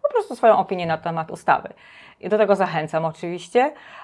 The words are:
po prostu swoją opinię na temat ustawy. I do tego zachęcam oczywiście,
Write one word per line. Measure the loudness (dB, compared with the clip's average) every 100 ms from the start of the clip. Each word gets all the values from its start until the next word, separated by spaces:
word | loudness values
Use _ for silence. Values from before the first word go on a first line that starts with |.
po | -2
prostu | -2 -4 2
swoją | 4 4
opinię | 2 -4 -4
na | -4
temat | -4 -6 -8
ustawy. | -4 0 0 -2 -18 -20 -20 -20 -14
I | -2
do | 2
tego | 4 2
zachęcam | 0 -2 -4 -4
oczywiście, | -4 -6 -10 -10 -2 2 2 -2 -18 -20